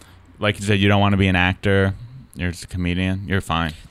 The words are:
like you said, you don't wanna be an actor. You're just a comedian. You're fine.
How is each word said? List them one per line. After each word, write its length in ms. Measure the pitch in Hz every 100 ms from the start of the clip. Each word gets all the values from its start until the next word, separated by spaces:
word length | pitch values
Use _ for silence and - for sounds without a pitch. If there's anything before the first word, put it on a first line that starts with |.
| - - - -
like 220 | 104 104
you 40 |
said, 140 | 101 101
you 80 | 101
don't 120 | 101
wanna 160 | 101 98
be 100 | 98
an 80 | 90
actor. 580 | 90 92 101 98 95 95 - - - -
You're 160 | 90
just 120 | 85
a 40 | -
comedian. 580 | 90 87 87 92 95 101
You're 140 | 92
fine. 320 | - 82 82 78 -